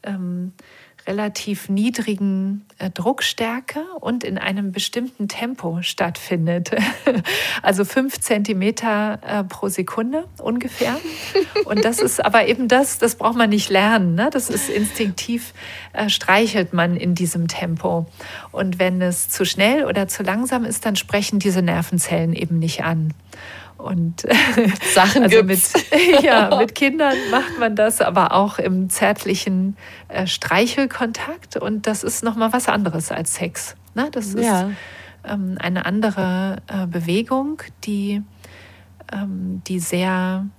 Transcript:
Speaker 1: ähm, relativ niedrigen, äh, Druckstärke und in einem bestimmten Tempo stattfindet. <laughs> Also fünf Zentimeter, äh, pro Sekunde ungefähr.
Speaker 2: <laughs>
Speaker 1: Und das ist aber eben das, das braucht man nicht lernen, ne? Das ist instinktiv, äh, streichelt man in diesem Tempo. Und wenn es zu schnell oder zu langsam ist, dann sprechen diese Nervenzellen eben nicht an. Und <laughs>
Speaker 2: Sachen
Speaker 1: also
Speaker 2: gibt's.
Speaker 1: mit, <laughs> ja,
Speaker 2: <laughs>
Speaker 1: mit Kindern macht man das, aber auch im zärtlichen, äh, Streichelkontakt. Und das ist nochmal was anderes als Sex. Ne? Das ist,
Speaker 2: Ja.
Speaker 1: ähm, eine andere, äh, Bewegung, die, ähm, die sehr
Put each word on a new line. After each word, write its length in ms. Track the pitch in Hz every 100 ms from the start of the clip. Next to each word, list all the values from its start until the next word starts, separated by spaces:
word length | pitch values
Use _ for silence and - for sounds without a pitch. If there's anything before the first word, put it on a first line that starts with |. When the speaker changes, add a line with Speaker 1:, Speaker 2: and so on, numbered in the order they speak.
Speaker 1:
ähm, 480 | - 196 180 180 180 - - - - - -
relativ 640 | 202 214 208 - 196 -
niedrigen, 960 | 196 226 240 214 202 202 190 196 202 - _
äh, 120 | 185
Druckstärke 880 | - 175 311 - - 226 240 - 302 339 359
und 220 | - 240
in 160 | 208 190
einem 320 | - 196 196
bestimmten 560 | 185 - 240 247 _ 202
Tempo 500 | - 233 254 175 170
stattfindet. 880 | 175 - 175 170 - 180 165 175 175 220
<laughs> 40 | 214 - - 247 - - - -
Also 220 | - 190
fünf 340 | 202 - 262 -
Zentimeter, 1000 | - 214 208 196 196 220 233 208 214 214
äh, 200 | - 208
pro 240 | 190 - 196
Sekunde 560 | 190 180 - 226 302 359 -
ungefähr. 580 | - 240 247 - 480 269 330 311 -
Speaker 2:
<laughs> 320 | 392 370 415
Speaker 1:
Und 200 | - 208
das 160 | 226 240
ist 240 | 415 -
aber 220 | - 226 202
eben 180 | 240 247
das, 320 | 254 277 -
das 160 | 233
braucht 220 | - 214 233
man 140 | 220
nicht 200 | 208 -
lernen, 460 | 190 208 226 180 170
ne? 140 | 254
Das 180 | 294 -
ist 180 | 208 -
instinktiv, 840 | - 208 - 214 180 - 233 - - - - -
äh, 160 | - 214
streichelt 640 | - - 196 226 208 175
man 240 | 175 175 175
in 180 | 180
diesem 320 | 175 175 175 165
Tempo. 600 | - 175 165 - 170 165 - - - -
Und 300 | - 190 175
wenn 200 | 180 180
es 280 | 180 175 -
zu 160 | -
schnell 400 | 185 - 202 285
oder 240 | 269 202 190
zu 160 | -
langsam 400 | 190 202 254 254
ist, 200 | 226 226
dann 120 | 226 196
sprechen 420 | - 202 202 202
diese 240 | 196 185
Nervenzellen 680 | 175 170 170 175 - 170 165
eben 260 | 165 165 165
nicht 240 | 165 -
an. 320 | 160 165 156 - - - - - - -
Und 440 | - 185 165 170 - - - 226
<laughs> 380 | 220 190 -
Speaker 2:
Sachen 280 | 196 190 262
Speaker 1:
also 180 | 220 220
Speaker 2:
gibt's. 280 | 185 190 -
Speaker 1:
mit, 480 | - - 302 359 294
<laughs> 0 |
ja, 320 | 285 233 196 269
Speaker 2:
<laughs> 20 |
Speaker 1:
mit 160 | 226
Kindern 420 | - 277 311 294 262 202
macht 280 | 233 269 311
man 160 | 226 214
das, 240 | - -
aber 320 | - 180 175
auch 260 | 185 202 -
im 320 | 185 185 185
zärtlichen, 880 | - 202 208 - 190 - 185 190 202 - - -
äh, 180 | - 185
Streichelkontakt. 1300 | - - 175 240 - 269 - 240 226 - 339 - -
Und 280 | 208 214 214
das 160 | 214
ist 220 | - -
nochmal 280 | 233 220 226
was 160 | 247 -
anderes 440 | 208 185 165 160
als 220 | - 165 -
Sex. 400 | 175 - - - -
Ne? 140 | 214 285
Das 240 | 277 208
ist, 120 | 202 233
Speaker 2:
Ja. 240 | 190 190 196 - - - -
Speaker 1:
ähm, 320 | - 208 185 185
eine 240 | 175 185 -
andere, 720 | 202 220 190 185 185 190 196 -
äh, 180 | 196 185
Bewegung, 760 | 170 170 185 233 262 277 311 - -
die, 380 | - 202 202 202 202 - - - - - - - -
ähm, 500 | 202 202 190 185 185 -
die 120 | 185
sehr 680 | 165 180 185 185 185 190 196